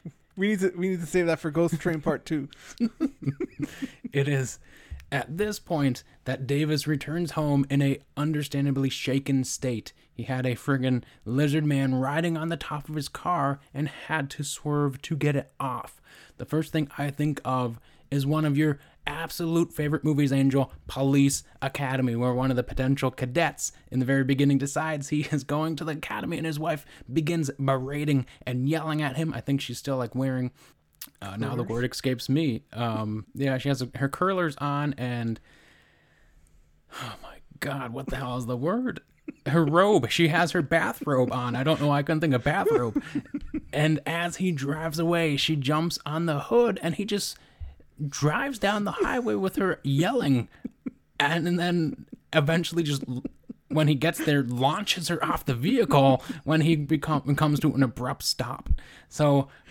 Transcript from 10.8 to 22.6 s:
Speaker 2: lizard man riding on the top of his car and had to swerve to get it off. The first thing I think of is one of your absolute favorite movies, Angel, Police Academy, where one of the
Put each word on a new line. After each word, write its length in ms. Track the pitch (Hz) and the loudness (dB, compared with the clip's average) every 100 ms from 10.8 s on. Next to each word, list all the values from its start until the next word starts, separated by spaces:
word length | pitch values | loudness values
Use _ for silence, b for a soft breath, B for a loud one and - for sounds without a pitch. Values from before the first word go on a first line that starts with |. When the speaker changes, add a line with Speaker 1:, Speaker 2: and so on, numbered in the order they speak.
| 131 127 B B | 2 0 B B
Speaker 2:
lizard 400 | - 127 147 151 147 | -4 0 2 2 2
man 300 | 139 135 180 | 2 2 2
riding 400 | 262 151 170 160 | 0 0 0 -2
on 120 | 165 | -4
the 80 | 165 | -6
top 320 | - 147 143 | -6 -8 -6
of 60 | |
his 140 | 156 143 | -8 -8
car 500 | - - 175 139 139 b | -6 -2 0 0 -2 b
and 160 | 135 151 | -6 -6
had 420 | - - 156 143 | -6 -4 -4 -4
to 140 | - | -6
swerve 580 | 143 - 151 147 143 131 | -8 -6 -2 0 0 -2
to 140 | - 156 | -6 -2
get 180 | 147 | 0
it 160 | 143 - _ | 0 -4 _
off. 420 | 135 120 - - B B B - | -4 -4 -8 -16 B B B -14
The 60 | |
first 260 | - 151 156 | -4 -2 0
thing 160 | 160 143 - | -2 -2 -4
I 140 | 143 | -6
think 300 | 139 151 143 | -2 -2 -2
of 360 | - 127 123 117 b b b | -2 -2 -2 -6 b b b
is 160 | 143 | -2
one 200 | 135 156 | 0 2
of 120 | 156 139 | 2 2
your 220 | 156 143 b b | 2 0 b b
absolute 680 | - 147 165 - 170 165 170 | -10 -8 -8 -6 0 2 0
favorite 320 | - 147 160 | -2 -2 0
movies, 280 | 156 147 143 | 0 2 2
Angel, 380 | 139 135 135 131 B - | 4 4 4 0 B -12
Police 560 | - 135 139 139 - b b | -2 2 6 4 2 b b
Academy, 540 | 135 - 135 131 127 | -6 -4 -2 0 0
where 180 | 117 123 | 0 0
one 180 | 123 131 | 0 2
of 40 | |
the 60 | 127 | 0